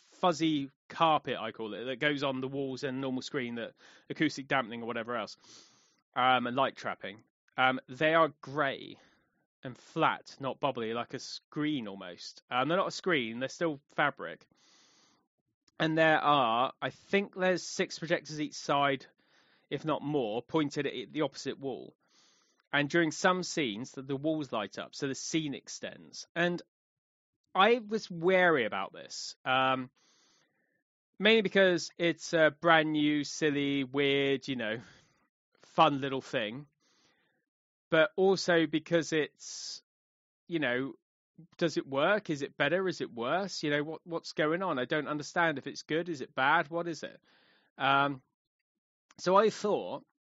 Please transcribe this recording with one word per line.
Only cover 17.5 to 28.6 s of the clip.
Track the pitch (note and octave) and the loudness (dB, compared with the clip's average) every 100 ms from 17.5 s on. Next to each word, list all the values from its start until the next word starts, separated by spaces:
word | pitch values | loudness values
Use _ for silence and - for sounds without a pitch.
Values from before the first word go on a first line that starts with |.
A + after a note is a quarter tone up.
| F3 | 0
six | - - F3+ - | -4 -4 -4 -6
projectors | D#3 E3+ D3+ D3+ | -2 -2 -2 -8
each | D3+ | -8
side, | - - C#3+ C#3 C3+ - _ _ _ _ _ _ | -6 0 2 2 0 -6 _ _ _ _ _ _
if | C#3 | -6
not | D#3 C#3 | -2 -2
more, | C#3+ D3 A2 A2+ | 0 -2 0 -4
pointed | - D#3+ C#3+ D3+ C#3 | -2 0 0 -2 -4
at | B2 G2+ | -6 -8
the | C#3+ | -4
opposite | C#3+ - C#3 - | -4 -4 -8 -8
wall. | C3+ F#2+ - _ _ _ _ _ _ _ _ | -8 -10 -12 _ _ _ _ _ _ _ _
And | C#3+ C#3+ | 0 4
during | E3+ D#3+ | 4 2
some | - F#3+ F#3 | 2 2 2
scenes, | E3+ E3+ C3 G2+ C3 | -2 -2 -2 -4 -10
the, | - | -12
the | C3+ C3+ | -6 -4
walls | D3+ D#3 C3+ | -2 -2 -4
light | A2+ G2+ - | -4 -4 -8
up, | F2 - | -12 -6
so | C#3+ | -6
the | B2+ | -4
scene | - E3 D3+ | -2 -2 -2
extends. | A#2+ - - - - D#2+ - - E3 | -6 -10 -12 -12 -12 -18 -18 -8 -2
And | F3 F3 - _ _ _ _ _ _ _ _ | 0 0 -8 _ _ _ _ _ _ _ _
I | F#3 G#3 B3 G#3 | 4 6 6 0
was | A3 - | -6 -4
wary | E3+ F3 F#3 F3+ D3+ | 0 4 6 6 6